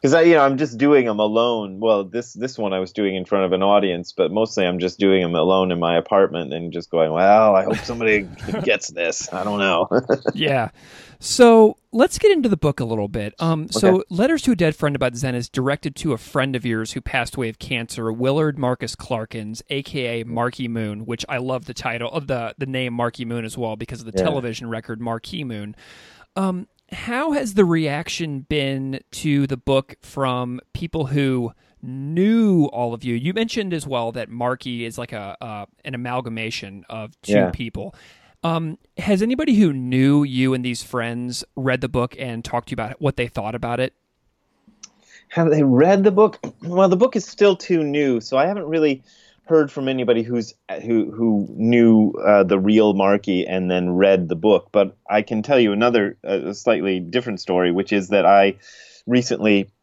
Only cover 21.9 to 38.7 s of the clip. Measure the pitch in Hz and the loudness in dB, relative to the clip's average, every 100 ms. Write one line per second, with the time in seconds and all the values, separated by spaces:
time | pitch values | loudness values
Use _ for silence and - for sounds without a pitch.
21.9 | 117 120 160 139 127 117 - 131 131 127 | -6 -6 -6 -4 -4 -6 -8 -6 -4 -4
22.9 | 120 120 - 117 120 113 120 117 107 117 | -2 -4 -4 -8 -6 -8 -6 -6 -6 -10
23.9 | 117 113 98 185 143 120 110 120 110 - | -12 -8 -2 0 -2 -6 -8 -8 -10 -10
24.9 | 113 117 117 - 175 139 107 104 - - | -10 -8 -8 -8 -10 -10 -10 -12 -16 -20
25.9 | - - - _ - 196 185 - _ _ | -20 -20 -20 _ -4 -4 -4 -10 _ _
26.9 | - - 240 320 294 262 196 185 165 156 | -14 -8 -4 -2 -2 -2 2 4 4 0
27.9 | 143 165 - 165 143 131 151 139 135 135 | -4 -8 -8 -6 -8 -4 -2 -2 -2 -6
28.9 | 131 _ - 156 143 139 135 - 135 - | -8 _ -8 0 0 0 -2 0 0 0
29.9 | - - - 135 127 127 123 - - 170 | -16 -16 -4 -2 -2 -6 -10 -12 -12 -8
30.9 | 160 139 143 139 127 117 - _ _ 123 | -6 -2 0 0 0 -4 -8 _ _ -14
31.9 | 131 139 160 196 226 220 180 143 113 120 | -10 -6 0 2 4 4 4 2 0 -4
32.9 | 117 123 117 139 190 226 - 196 170 143 | -4 -4 -4 -2 -2 -4 -4 -6 -6 -4
33.9 | 131 117 117 107 117 120 127 - 120 117 | -4 -4 -6 -10 -6 -4 -4 -6 -8 -8
34.9 | 113 120 113 98 98 120 107 101 _ - | -10 -12 -12 -12 -12 -12 -12 -14 _ -12
35.9 | 131 123 127 123 113 110 - 101 98 - | -8 -6 -6 -6 -8 -8 -8 -12 -18 -16
36.9 | 113 107 _ - 104 92 82 117 - 101 | -14 -14 _ -2 0 0 -2 -10 -10 -14
37.9 | - - _ _ _ 170 165 160 | -14 -20 _ _ _ -4 -4 -4